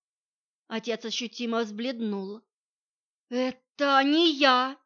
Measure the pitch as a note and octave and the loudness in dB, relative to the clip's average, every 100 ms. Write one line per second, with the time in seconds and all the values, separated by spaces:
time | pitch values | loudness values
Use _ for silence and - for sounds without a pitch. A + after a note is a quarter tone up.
0 | _ _ _ _ _ _ - A3+ A3 A3 | _ _ _ _ _ _ -10 -8 -4 -6
1 | A3+ G#3+ A#3 - A#3+ A3+ A3+ G#3 A#3+ A#3+ | -6 -6 -8 -6 -4 -2 -2 -4 -6 -4
2 | A3+ G3+ F#3+ G#3+ - _ _ _ _ _ | -4 -4 -6 -12 -18 _ _ _ _ _
3 | _ _ - B3 B3+ B3+ _ - C#4+ C#4 | _ _ -8 -4 -4 -6 _ -4 2 4
4 | C#4 D4+ E4+ C#4 C#4 B3+ C4 C#4 | 4 4 4 4 4 4 2 -6